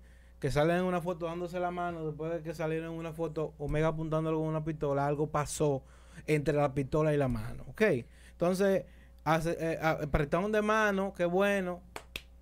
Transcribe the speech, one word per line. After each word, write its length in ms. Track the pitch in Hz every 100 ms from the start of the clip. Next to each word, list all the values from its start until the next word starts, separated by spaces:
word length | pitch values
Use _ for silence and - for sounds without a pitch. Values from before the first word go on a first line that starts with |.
| - - - -
que 100 | 139
salen 280 | 131 160 175
en 60 |
una 160 | 185 180
foto 260 | 165 170 165
dándose 320 | 175 175 180
la 100 | 175
mano, 340 | 180 175 165
después 260 | 156 151 160
de 100 | 170
que 100 | 156
salieron 380 | 160 156 160 165
en 60 | 165
una 140 | 165
foto, 420 | 160 165 156 156 -
Omega 300 | 143 151 160
apuntándolo 500 | 156 160 160 160 160
con 100 | 156
una 160 | 156
pistola, 420 | 156 156 143 139 143
algo 220 | 147 156
pasó 520 | 151 139 - 151 135 - - - - -
entre 280 | 156 135
la 200 | 147 143
pistola 400 | 139 131 156 156
y 20 | 147
la 120 | 131
mano, 360 | 113 113 123 -
¿ok? 140 | - 214 127 - - -
Entonces, 520 | - 170 185 196 190 - - - -
hace, 320 | 151 160 160 -
eh, 200 | 165 160
a-, 100 | 160 -
apretaron 480 | 147 156 147 170 208
de 80 | 214
mano, 540 | 214 220 214 196 196 185
qué 80 |
bueno, 560 | 175 185 202 202 180 180 - - - - - -